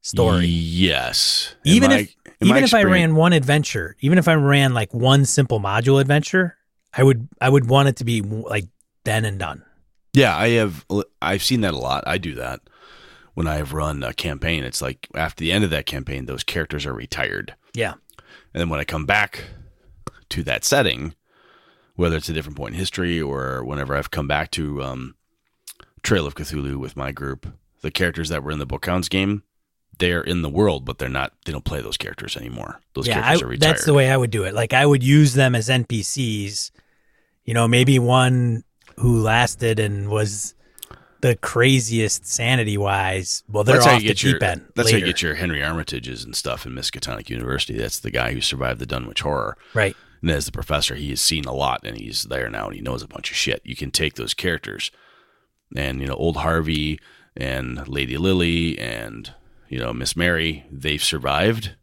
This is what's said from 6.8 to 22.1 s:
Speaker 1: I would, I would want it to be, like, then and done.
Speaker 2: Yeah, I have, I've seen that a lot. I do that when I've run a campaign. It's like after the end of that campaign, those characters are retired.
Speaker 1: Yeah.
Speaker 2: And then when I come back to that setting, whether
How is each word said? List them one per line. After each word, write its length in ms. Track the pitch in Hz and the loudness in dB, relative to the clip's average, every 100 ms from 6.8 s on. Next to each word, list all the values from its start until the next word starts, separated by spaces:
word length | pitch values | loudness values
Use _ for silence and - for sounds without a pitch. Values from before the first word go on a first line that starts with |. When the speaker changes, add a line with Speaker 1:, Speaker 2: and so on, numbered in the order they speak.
| _ | _
Speaker 1:
I 100 | - | 4
would, 260 | 135 123 120 - | 6 6 0 -2
I 80 | 123 | 4
would 200 | 139 117 | 4 6
want 200 | 135 139 | 4 4
it 80 | 123 | 2
to 80 | |
be, 160 | 117 117 | -2 -2
like, 440 | 101 107 - 107 92 _ _ _ | -2 -6 -4 -4 -4 _ _ _
then 200 | - 110 | -2 0
and 140 | 110 98 | 0 -4
done. 240 | 90 71 _ _ _ _ _ | -6 -8 _ _ _ _ _
Speaker 2:
Yeah, 240 | 135 127 80 | 4 4 4
I 120 | 110 | 2
have, 360 | 117 107 80 - 101 98 _ | 2 2 -2 -4 -4 -4 _
I've 220 | 78 98 | -4 -2
seen 180 | - 127 | 0 0
that 140 | 101 | 0
a 40 | 73 | -2
lot. 260 | 62 69 64 | -2 -4 -2
I 120 | 90 | -4
do 160 | 87 64 | -4 -8
that 240 | 62 65 _ _ - - - - _ | -8 -10 _ _ -20 -20 -20 -20 _
when 120 | - 82 | -4 -2
I've 280 | 76 73 | -2 -4
run 280 | 73 76 73 | -4 -4 -4
a 120 | 62 | -6
campaign. 500 | - 87 71 82 82 | -6 -8 -4 -4 -4
It's 160 | 64 - | -4 -6
like 280 | 67 65 - | -6 -8 -12
after 260 | - 80 - | -6 -6 -4
the 80 | 80 | -2
end 100 | 95 | 0
of 60 | 101 | 0
that 140 | 76 | -2
campaign, 400 | - 71 67 69 | -4 -8 -8 -8
those 180 | 64 65 | -8 -8
characters 440 | - - 78 73 71 | -6 -6 -6 -6 -6
are 80 | |
retired. 600 | 60 62 - 58 50 50 - _ | -8 -8 -6 -4 -6 -10 -16 _
Speaker 1:
Yeah. 180 | 113 107 - _ - _ - _ | -6 -6 -6 _ -20 _ -20 _
Speaker 2:
And 60 | - | -4
then 100 | 85 | -2
when 100 | 78 | -2
I 40 | |
come 200 | 73 80 | -4 -6
back 400 | 73 101 104 - - - - _ _ - - _ _ | 0 0 0 -6 -16 -18 -20 _ _ -20 -20 _ _
to 120 | - | -8
that 200 | 80 57 | -4 -4
setting, 500 | - 160 110 62 78 - _ _ _ _ _ _ _ - | 0 2 2 -2 -6 -12 _ _ _ _ _ _ _ -2
whether 200 | 87 | 0